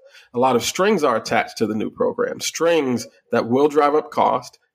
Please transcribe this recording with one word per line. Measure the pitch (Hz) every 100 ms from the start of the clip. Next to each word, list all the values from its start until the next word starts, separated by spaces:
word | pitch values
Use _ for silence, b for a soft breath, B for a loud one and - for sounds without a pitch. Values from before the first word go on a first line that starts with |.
| b b b
A | 123
lot | 123 120
of |
strings | 117 - 190 208
are | 147 113
attached | - 110 - -
to | 110
the |
new | 110 101
program, | - - - - -
strings | - - 165 165 135 120 - b _
that | 117 110
will | 127 147
drive | 147 143
up | 151 -
cost | - - 131 131 - _